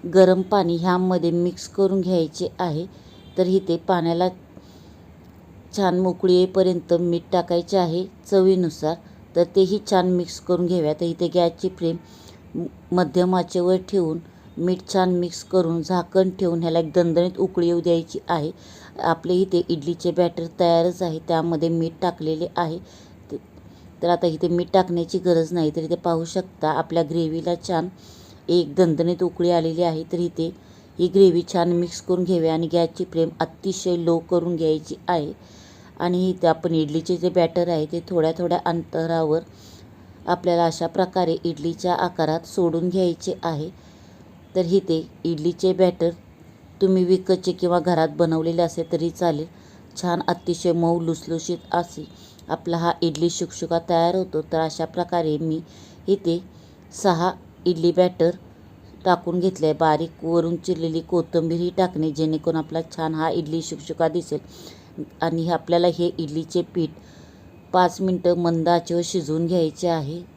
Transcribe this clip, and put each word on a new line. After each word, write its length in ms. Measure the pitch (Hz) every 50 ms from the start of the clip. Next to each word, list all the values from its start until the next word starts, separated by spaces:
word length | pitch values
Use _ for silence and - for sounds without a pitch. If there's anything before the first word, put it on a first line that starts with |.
| -
गरम 360 | 175 165 190 190 185 185 190
पाणी 340 | 185 185 208 202 180 170 170
ह्यामध्ये 520 | 165 170 185 180 180 185 185 185 175 160 170
मिक्स 360 | 165 175 175 180 180 - -
करून 340 | - - - 196 185 190 196
घ्यायचे 460 | 175 185 185 170 160 151 - - 185 165 - -
आहे. 260 | 185 175 147 156 175 - - - - - - - - - -
तर 100 | - 180
इथे 300 | 180 185 190 190 - 165 165 -
पाण्याला 400 | - 185 175 170 165 170 170 180 180 180 - - - - - - - - - - - - - - - - - - - - - - - - - - - -
छान 220 | 208 196 185 170 180
मोकळी 340 | 185 185 175 180 - 185 180
येईपर्यंत 600 | 180 185 185 185 190 190 185 180 175 156 - 175
मीठ 280 | 170 175 175 170 170 - -
टाकायचे 460 | - 180 170 - 175 170 170 - 202
आहे 260 | 190 175 165 160 175 185 208 - - -
चवीनुसार, 720 | - 202 190 185 190 190 185 180 160 151 - 151 151 170 - - - - - - - -
तर 80 | 170 175 - -
तेही 240 | 196 190 180 202 208 208 -
छान 180 | 208 185 180 185
मिक्स 280 | 180 175 170 170 - -
करून 260 | - - 180 170 180
घेऊया. 280 | 170 185 175 156 151 156
तर 120 | - 175
इथे 220 | 170 165 - - 165 156
गॅसची 340 | 180 170 170 165 - - 185
फ्लेम 280 | 185 - 175 165 165 165 - - - - - - - - - - -
म-, 100 | - 175 139 - - - -
मध्यम 440 | 180 180 180 143 - 185 180 185 185
आचेवर 420 | 180 175 175 - 180 175 180 185 185 185 -
ठेवून 300 | 208 196 170 156 160 170 165 - - - - - -
मीठ 300 | - 170 180 185 180 - - -
छान 220 | 190 185 185 180
मिक्स 280 | 175 175 170 - - -
करून 380 | - - 185 180 165 170 170
झाकण 480 | 156 - 185 180 175 - - 190 190 190
ठेवून 320 | 185 - 196 175 170 170
ह्याला 180 | 170 165 160 170
एक 120 | 165 151 156
दणदणीत 420 | 180 170 170 160 170 175 180 180 -
उकळी 280 | 190 185 185 180 170
येऊ 140 | 170 170 170
द्यायची 380 | 165 175 170 165 165 - - - -
आहे. 240 | - 175 160 147 160 - - - - - - - - - -
आपले 320 | - 165 165 160 - 170 180
इथे 280 | 180 190 185 180 170 175 -
इडलीचे 420 | 170 156 139 165 170 170 - 175
बॅटर 340 | 160 175 180 170 170 - 170 165 - -
तयारच 420 | 180 170 170 165 170 180 175 180
आहे, 180 | 190 170 156 160 160
त्यामध्ये 420 | - 170 160 160 170 165 151 165 165
मीठ 320 | 165 165 160 165 165 -
टाकलेले 460 | - 175 175 - 165 156 160 156 175 170 -
आहे. 220 | - 175 156 160 180 - - - - - - - - - -
त-, 100 | 147 - - - - - - - - - - - - -
तर 80 | - 170
आता 180 | 175 170 190
इथे 200 | 170 156 151 180
मीठ 240 | 170 170 175 175 175 -
टाकण्याची 460 | 190 185 185 175 170 165 165 - 185
गरज 340 | 180 180 170 165 165 160 175
नाही. 180 | 175 160 151 151
तर 60 | 165
इथे 140 | 160 160 170
पाहू 300 | 170 - 175 165 160 170
शकता 460 | 165 - 190 180 - - - - 156
आपल्या 320 | 151 147 160 - 165 170 165
ग्रेव्हीला 520 | 143 165 170 165 156 156 165 160 175 175 175 -
छान 220 | - 180 160 170 185 - - - - - - - - - - - -
एक 240 | 165 180 165 143 143
दणदणीत 480 | 180 185 165 156 143 165 170 180 170 190
उकळी 260 | 175 175 - 175 175
आलेली 320 | 175 170 160 165 160 165 175
आहे. 200 | 170 160 156 165 -
तर 80 | - 170
इथे 300 | 175 170 - - 160 165 185 - - - - - - - - -
ही 80 | 180
ग्रेव्ही 340 | 180 185 196 196 185 165 175 170 - -
छान 180 | 180 170 175
मिक्स 300 | 175 170 175 175 - -
करून 220 | - - 180 180 180
घेऊया 300 | 170 185 170 160 160 160
आणि 140 | 160 170 160 170
गॅसची 320 | 170 165 165 - - 180 175
फ्लेम 180 | - 165 165 160 - -
अतिशय 560 | 160 160 - - - 196 185 - - 185 175
लो 200 | 170 170 165 165 165 165 -
करून 260 | 185 175 165 175 175
घ्यायची 400 | 156 165 156 156 156 156 - 160 - -
आहे. 240 | - 180 165 147 151 - - - - - - - - - - - - - -
आणि 300 | 165 180 180 180 185 185
इथे 180 | 185 180 -
आपण 260 | 165 160 160 - 170 165
इडलीचे 420 | 160 156 147 147 165 160 - 180
जे 120 | 170 175 180
बॅटर 380 | - 180 165 165 170 180 175
आहे 180 | 175 170 156 156
ते 140 | 151 - 170 170 -
थोड्या 220 | 185 170 156 160 165
थोड्या 200 | - 175 170 175 - -
अंतरावर 720 | 175 170 170 165 - - 160 165 165 165 165 160 151 156 165 - - - - - - - - - - - - - - - - -
आपल्याला 380 | - 180 180 180 180 170 170 170
अशा 220 | 165 160 - 165
प्रकारे 480 | 170 - 190 185 180 - 190 180 165 165 - -
इडलीच्या 500 | 170 156 - 147 165 170 - - 180 175
आकारात 520 | - - 170 170 - 160 151 156 170 -
सोडून 420 | - - 202 180 170 160 165 170 180
घ्यायचे 440 | 175 190 185 175 170 - - 185 - - -
आहे. 260 | 170 160 143 151 175 - - - - - - - - - - - - - - - - -
तर 100 | 185 180
इथे 360 | 165 185 196 190 - 160 160 - - - - -
इडलीचे 500 | 165 170 147 156 175 175 - - 185 185
बॅटर 360 | 185 185 180 175 - 170 170 170 - - - - - - - - - - - - -
तुम्ही 220 | 196 190 190 185 180
विकतचे 460 | 175 185 185 185 - 190 180 - 185
किंवा 280 | 180 - 185 175 175 175
घरात 300 | 151 180 175 156 160 156 151
बनवलेले 440 | 151 170 160 160 160 156 165 165 170
असेल 300 | 170 160 - 170 160 160
तरी 180 | 170 156 160 170
चालेल, 360 | 165 - 180 170 156 147 156 - - - - - - - - - - -
छान 200 | - 180 170 175 -
अतिशय 440 | - 170 175 - - 170 170 - 175
मऊ 280 | 165 170 170 165 170 170
लुसलुशीत 760 | 165 165 165 160 - - 165 160 - - 175 170 - - -
असे 300 | 175 170 - - 151 151 - - - - - - - - -
आपला 280 | 156 - - 175 170
हा 140 | 165 170 170 - -
इडली 280 | 170 165 147 147 170 170
शुकशुका 500 | 175 - 175 170 - - 170 165 170 165 165 -
तयार 260 | 175 165 165 175 180
होतो. 260 | 190 185 185 - 156 156
तर 160 | - - 160
अशा 260 | 160 156 - - 160
प्रकारे 520 | 160 - 175 175 175 180 170 160 156 151
मी 220 | 151 160 160 156 160 160 - - - - - - - -
इथे 320 | - 196 196 - 170 170 175 185 - - - - - - - - - -
सहा 380 | - - 202 170 165 170 185 - - - - - - -
इडली 260 | 180 175 160 165 175
बॅटर 440 | 165 180 180 180 180 - 165 170 175 - - - - - - - - - - - - - -
टाकून 340 | 185 175 175 - 175 175 180
घेतले 260 | 175 190 185 - 165
आहे. 100 | 156 151
बारीक 480 | 151 170 156 151 151 165 160 - - -
वरून 300 | 165 170 170 160 170 175
चिरलेली 420 | 170 - - 180 160 165 165 156 165
कोथिंबीरही 680 | 160 - 180 170 160 - - 170 160 160 165 165 175 180 175
टाकणे, 340 | - 185 180 185 185 160 160
जेणेकरून 440 | 143 147 160 156 156 151 160 170 165
आपला 260 | 160 151 156 160 165 160 160
छान 220 | - - 160 160 160
हा 160 | 156 160 160
इडली 300 | - 175 160 151 160 165
शुकशुका 460 | 160 - 160 139 147 - 160 - 165
दिसेल. 320 | 160 160 175 160 - 151 143 - - - - - - - - - - - - - - - -
आणि 200 | - - 165 165 160
हे 80 | 175
आपल्याला 360 | 170 160 - - 170 170 175
हे 220 | 180 165 170 175 170
इडलीचे 520 | - - 165 143 151 160 160 - - 180 170 - -
पीठ 140 | 180 160 151 - - - - - - - - - - - - - - - - -
पाच 260 | 185 180 175 175 -
मिनटं 360 | 196 185 185 180 - 175 175
मंद 320 | 175 175 170 165 165 160 170
आचेवर 320 | 175 170 170 - 170 175 170
शिजवून 400 | 170 - 185 151 139 156 165 170
घ्यायचे 400 | 165 180 175 165 156 156 - 180
आहे. 340 | 175 165 160 143 139 160 175 175 - -